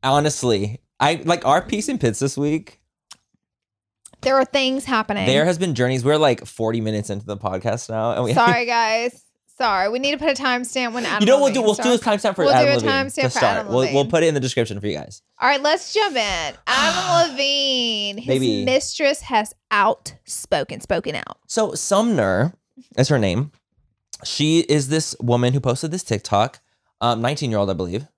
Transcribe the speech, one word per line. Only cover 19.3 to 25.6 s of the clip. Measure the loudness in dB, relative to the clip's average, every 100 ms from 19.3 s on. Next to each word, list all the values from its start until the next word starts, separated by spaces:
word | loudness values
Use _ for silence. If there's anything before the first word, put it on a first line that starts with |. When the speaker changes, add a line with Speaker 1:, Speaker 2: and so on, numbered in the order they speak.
| -2 -2 -10 _
Speaker 2:
outspoken, | 0 2 0 -8 -18 -12 -12 -4 -2 -2 -10
spoken | -4 -4 -2 -8
out. | -10 -16 _
Speaker 1:
So | -2 -2
Sumner | -4 0 2 2 2 2 2 0 -2 _ -20 -12 0
is | 2
her | 2
name. | 2 0 -2 _ _ _ _ _ _ -14
She | -10 -2 2 4
is | 4 0 2
this | -2 -2 -6
woman | 0 2 2
who |
posted | 2